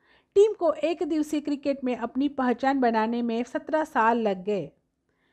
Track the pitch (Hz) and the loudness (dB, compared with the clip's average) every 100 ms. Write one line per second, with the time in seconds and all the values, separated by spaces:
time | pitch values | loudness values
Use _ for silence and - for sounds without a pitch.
0 | _ _ _ 392 427 403 339 - 311 - | _ _ _ 4 4 4 -2 0 -2 -2
1 | 330 311 302 302 294 285 285 277 254 247 | -2 -2 -2 -4 -4 -4 -4 -4 -4 -4
2 | 233 254 285 277 254 240 269 277 247 226 | -6 -2 -2 0 0 0 0 2 2 2
3 | 220 240 240 226 247 311 302 311 311 254 | 0 -2 -2 -2 -4 -8 -2 -2 0 2
4 | 220 233 220 190 185 208 170 _ _ _ | 2 2 0 -2 -4 -4 -4 _ _ _
5 | _ _ _ | _ _ _